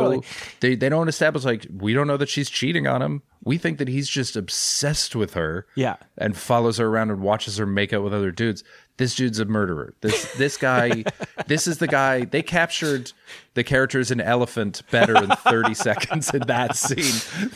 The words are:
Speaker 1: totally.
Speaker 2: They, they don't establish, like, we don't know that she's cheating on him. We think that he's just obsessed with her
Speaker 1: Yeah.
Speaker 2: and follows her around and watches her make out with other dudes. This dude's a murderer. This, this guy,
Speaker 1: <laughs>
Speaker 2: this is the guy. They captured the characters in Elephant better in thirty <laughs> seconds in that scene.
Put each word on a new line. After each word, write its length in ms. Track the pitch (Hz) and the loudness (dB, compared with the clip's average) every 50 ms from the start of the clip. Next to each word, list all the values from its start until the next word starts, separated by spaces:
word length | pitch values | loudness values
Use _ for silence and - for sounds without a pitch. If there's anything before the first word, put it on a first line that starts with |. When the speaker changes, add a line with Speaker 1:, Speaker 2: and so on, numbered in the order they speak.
| 127 | 2
Speaker 1:
totally. 220 | 127 131 131 - - - - - - - - | 2 2 0 -4 -8 -12 -14 -14 -16 -6 0
Speaker 2:
They, 140 | 123 127 127 | 0 2 2
they 120 | 107 127 139 | 2 2 2
don't 200 | 156 165 165 160 | 2 2 2 0
establish, 340 | 151 - 160 156 151 147 127 | 0 2 2 2 2 2 0
like, 240 | 131 117 101 - - 87 | -2 -2 -2 -4 -10 -10
we 160 | 95 98 107 117 | -4 0 2 2
don't 140 | 139 147 | 2 2
know 100 | 147 143 | 2 2
that 120 | 139 143 - | 0 0 -2
she's 200 | - 147 139 - | -2 -2 -4 -2
cheating 380 | - - 131 139 170 165 139 | -2 -2 0 0 0 0 0
on 140 | 135 127 127 | 0 0 0
him. 200 | 139 147 147 143 - _ _ - - | 0 -2 -4 -6 -8 _ _ -6 -2
We 140 | 113 147 | -2 0
think 200 | 170 - 165 156 143 | 0 0 -2 -2 -2
that 80 | 143 127 | -2 -2
he's 180 | 127 139 139 - | -2 -2 -4 -2
just 260 | - 139 123 - - | -2 -2 -2 -2 -4
obsessed 760 | 110 95 - - - - - - - 147 143 151 - - - - | -6 -6 -4 -4 -4 -2 -2 -2 0 0 0 0 -2 -2 -2 -2
with 180 | 117 104 - - | -2 -2 -2 0
her 320 | 90 80 78 82 95 - _ - | -2 -2 -2 -2 -6 -8 _ -4
Speaker 1:
Yeah. 220 | 135 131 117 - - - _ _ | -2 -2 -2 -2 -6 -10 _ _
Speaker 2:
and 180 | - - 107 95 | -4 -2 -2 -2
follows 420 | - - - 120 117 117 117 104 | -2 0 2 4 4 4 4 2
her 100 | 117 117 | 2 0
around 240 | 110 110 113 110 110 | 2 2 0 0 0
and 100 | 104 95 | -2 -2
watches 360 | 95 101 107 107 - 110 98 | 0 0 0 0 -2 -4 -4
her 80 | 107 104 | -4 -2
make 260 | 98 98 101 101 95 113 | 0 0 0 0 0 0
out 100 | 101 101 | -2 -2
with 100 | 101 104 | 0 0
other 180 | 101 98 92 | 0 0 0
dudes. 320 | 85 107 117 113 98 - - - - - - _ _ | 0 0 0 0 -2 -4 -8 -18 -20 -20 -20 _ _
This 180 | - 131 120 - | -2 -2 -2 0
dude's 240 | - 131 120 107 110 | 0 0 0 0 0
a 60 | 110 | -2
murderer. 480 | 101 110 107 101 92 82 73 62 - - _ | 0 0 0 0 0 -2 -4 -6 -10 -8 _
This, 300 | - 107 110 - - - - | -2 0 0 0 -2 -4 -2
this 200 | 127 139 143 - | -2 -2 -2 0
guy, 460 | - 143 131 127 123 120 120 120 113 107 190 - - - | 0 0 2 4 4 4 2 2 0 -2 -4 -6 -6 -10
Speaker 1:
<laughs> 220 | - - - - | -12 -10 -6 -2
Speaker 2:
this 200 | - 147 143 - | 0 0 0 0
is 100 | 180 156 - | 0 -2 0
the 80 | 170 | 0
guy. 380 | 147 151 135 135 135 131 127 123 | 2 2 4 4 4 2 0 0
They 160 | - - 156 | 0 -2 -2
captured 680 | 156 - 170 170 170 165 - - 165 151 143 131 120 - - _ _ - - - - _ - | -2 0 0 0 0 0 -2 -2 0 0 0 -2 -4 -8 -16 _ _ -20 -20 -20 -20 _ -4
the 100 | 123 117 | -2 0
characters 480 | - 139 131 135 135 - 131 127 123 | 2 4 2 2 2 2 0 0 0
in 100 | 131 117 | 0 0
Elephant 600 | 85 101 120 123 123 - - 117 104 101 - - - - | 0 2 2 2 2 0 -2 -2 -4 -4 -4 -8 -4 0
better 240 | - 117 - - - - | 4 4 6 6 6 6
in 80 | 202 - | 4 4
thirty 440 | 269 - - 254 233 113 120 - 107 | 2 2 2 2 4 4 2 0 0
<laughs> 0 | |
seconds 600 | - - 117 104 98 - - 160 156 143 - - | 0 0 0 0 0 -2 -4 -4 -2 -2 -2 -2
in 80 | 139 120 | -2 -2
that 280 | 117 120 120 127 117 135 | -2 0 0 0 -2 -2
scene. 760 | - - - 135 - 156 135 117 110 - - 156 175 208 254 - | -2 -2 -2 -2 0 0 0 -2 -2 -4 -6 -6 -4 -6 -6 -4